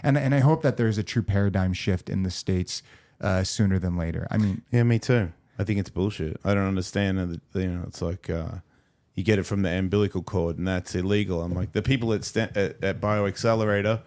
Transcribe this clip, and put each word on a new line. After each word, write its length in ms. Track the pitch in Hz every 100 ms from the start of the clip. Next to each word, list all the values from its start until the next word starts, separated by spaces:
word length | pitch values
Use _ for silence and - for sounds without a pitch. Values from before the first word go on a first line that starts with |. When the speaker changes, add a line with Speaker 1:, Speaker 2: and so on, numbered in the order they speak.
Speaker 1:
And, 120 | 147 139
and 160 | 135
I 60 | 139
hope 240 | 131 156
that 140 | 139 -
there's 200 | 113 107
a 60 |
true 200 | - -
paradigm 500 | 98 101 101 95 92
shift 360 | 90 - 90 -
in 140 | 98
the 80 | 95
States, 540 | - - 92 87 - - - _ _
uh, 220 | 101 92
sooner 380 | 95 - 101 95
than 160 | 90 87
later. 320 | 82 82 82
I 80 | -
mean 240 | 104 95 -
Speaker 2:
Yeah, 140 | 120
me 160 | 117 117
too. 320 | - 123 90 - _ -
I 60 |
think 160 | 107 101
it's 100 | 95
bullshit. 480 | - 98 - 78 -
I 100 | -
don't 140 | 101 98
understand 500 | 95 92 104 98 95
that, 420 | 87 85 - 98
you 60 | 92
know, 100 | 87 90
it's 120 | -
like, 300 | 85 90 -
uh, 280 | 85 82 90 - _ _ _ _ -
you 80 |
get 160 | 95 104
it 20 |
from 200 | 92 101
the 80 | 92
umbilical 520 | 90 95 101 101 92
cord 340 | 85 92 85 82
and 120 | 92
that's 260 | 92 90
illegal. 480 | - 92 104 95 87
I'm 100 | 85
like, 200 | 87 101
the 100 | 107
people 300 | 113 131 113
at 100 | 107
Sta-, 280 | - 107 110
at, 280 | 104 95 -
at 160 | 92 90
BioAccelerator, 1040 | 104 104 101 92 117 113 107 101 104 113